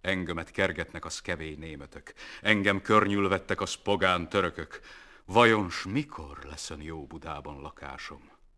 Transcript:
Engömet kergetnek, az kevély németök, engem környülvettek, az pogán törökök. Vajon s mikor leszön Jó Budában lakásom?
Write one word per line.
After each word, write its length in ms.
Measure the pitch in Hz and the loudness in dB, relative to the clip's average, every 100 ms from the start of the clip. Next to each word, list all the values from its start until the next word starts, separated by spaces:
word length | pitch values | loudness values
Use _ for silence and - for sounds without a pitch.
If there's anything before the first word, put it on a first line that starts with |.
Engömet 500 | 92 95 87 85 82 | 0 -2 -2 -6 -8
kergetnek, 540 | - 95 80 82 82 | 0 0 0 -8 -8
az 160 | 85 - | -10 -10
kevély 340 | - 85 80 | -6 -6 -6
németök, 580 | 76 80 73 71 - - - - - | -10 -12 -12 -14 -16 -20 -20 -18 -6
engem 420 | 104 107 101 98 | 2 4 4 2
környülvettek, 760 | - 107 104 101 98 95 - 92 | 6 6 6 4 2 2 0 -2
az 140 | 95 | -2
pogán 540 | - - 101 95 90 85 | -4 -2 2 2 2 0
törökök. 520 | 101 87 80 78 - - - - - | 0 0 -4 -12 -14 -18 -20 -20 -20
Vajon 460 | - 98 117 110 92 | 0 6 8 6 2
s 140 | - | -6
mikor 540 | 92 117 143 - 76 71 | -4 -4 -4 -10 -14 -14
leszön 360 | 71 73 - 76 | -14 -12 -12 -10
Jó 260 | 76 80 71 | -10 -12 -12
Budában 540 | 80 80 73 73 71 | -14 -10 -10 -10 -12
lakásom? 680 | 73 - 71 69 - 67 - - - | -14 -14 -14 -12 -14 -16 -20 -20 -20